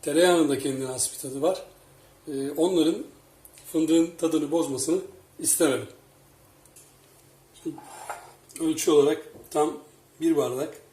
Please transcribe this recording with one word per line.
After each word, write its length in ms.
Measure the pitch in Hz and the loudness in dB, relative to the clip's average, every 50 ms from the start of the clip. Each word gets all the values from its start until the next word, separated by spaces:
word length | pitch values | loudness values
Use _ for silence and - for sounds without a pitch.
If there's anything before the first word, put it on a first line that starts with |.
| - | -6
Tereyağının 460 | 151 143 160 175 180 175 170 160 143 | 0 2 4 6 6 6 4 4 2
da 100 | 139 131 | 2 0
kendine 280 | - 143 131 131 131 | -2 -4 -4 -4 -6
has 260 | 131 127 127 - - - | -6 -4 -4 -4 -4 -6
bir 60 | - | -10
tadı 240 | - 135 131 139 139 | -12 -10 -8 -2 0
var. 220 | 170 190 185 - - - - - _ - - - - - _ _ - | 0 -2 -2 -6 -16 -20 -20 -20 _ -20 -20 -20 -20 -20 _ _ -10
E, 220 | 147 135 135 139 | -8 -6 -6 -6
onların 540 | 143 151 160 185 190 170 151 156 185 214 294 - - - _ _ _ _ _ - - - - - - | -2 0 0 2 4 2 2 2 0 -2 -6 -12 -16 -20 _ _ _ _ _ -20 -20 -20 -20 -6 -2
fındığın 380 | 165 156 151 160 165 165 165 165 - | -2 2 4 4 4 4 2 -2 -4
tadını 320 | - 160 165 156 143 139 | -2 0 0 0 -2 0
bozmasını 500 | 151 170 160 139 135 123 - - 165 190 - - - - - _ _ _ | 0 0 0 0 -2 -4 -2 -2 -2 -2 -2 -8 -18 -20 -20 _ _ _
istemedim. 500 | - - - - 170 147 131 120 113 - - - _ _ _ _ _ - _ _ _ _ _ _ _ - _ - - - - _ _ _ _ - _ _ _ _ _ _ _ - - - - - - - - - - - - - - - - - _ _ - - | -2 -2 0 2 2 2 2 0 -4 -8 -14 -20 _ _ _ _ _ -20 _ _ _ _ _ _ _ -20 _ -20 -20 -20 -20 _ _ _ _ -20 _ _ _ _ _ _ _ -12 -10 -10 -10 -10 -16 -20 -18 -18 -14 -14 -14 -14 -14 -20 -20 -20 _ _ -12 -6
Ölçü 300 | 160 156 156 156 - - | -4 -2 -2 0 2 4
olarak 360 | 156 147 139 143 156 156 - - - - - - | 6 6 6 6 2 0 -6 -16 -20 -20 -20 -6
tam 280 | - 151 151 151 - - - - - _ _ _ _ _ | 0 0 0 0 0 -8 -16 -20 -20 _ _ _ _ _
bir 160 | 156 165 160 | 0 2 2
bardak. 380 | 143 131 120 123 127 147 - - - - - | 2 0 0 -2 -4 -6 -8 -8 -16 -20 -20